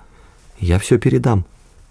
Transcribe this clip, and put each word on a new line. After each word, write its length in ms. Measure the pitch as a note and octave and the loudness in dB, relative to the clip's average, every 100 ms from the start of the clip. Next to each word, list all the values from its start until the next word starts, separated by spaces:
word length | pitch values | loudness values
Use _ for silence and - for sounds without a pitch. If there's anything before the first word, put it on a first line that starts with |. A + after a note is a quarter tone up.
| - - - _ - - | -14 -20 -20 _ -20 -8
«Я 200 | F2 F2+ | -2 -2
всё 180 | - A#2+ | 0 0
передам», 480 | C3+ B2+ B2 G#2+ - - - - - | 2 0 0 0 -2 -12 -20 -20 -20